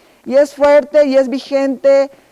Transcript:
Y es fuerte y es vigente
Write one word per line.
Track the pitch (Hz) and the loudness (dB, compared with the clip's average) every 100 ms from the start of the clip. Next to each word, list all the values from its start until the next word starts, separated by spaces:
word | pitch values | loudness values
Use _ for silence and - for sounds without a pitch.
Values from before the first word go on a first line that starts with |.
| _ _ - | _ _ -4
Y | 262 | -2
es | 294 - | -2 0
fuerte | 285 294 285 302 294 | 2 2 2 0 0
y | 262 | 0
es | 269 | -2
vigente | 262 - 277 277 254 277 277 277 _ _ | -4 -6 -4 -4 -2 0 0 0 _ _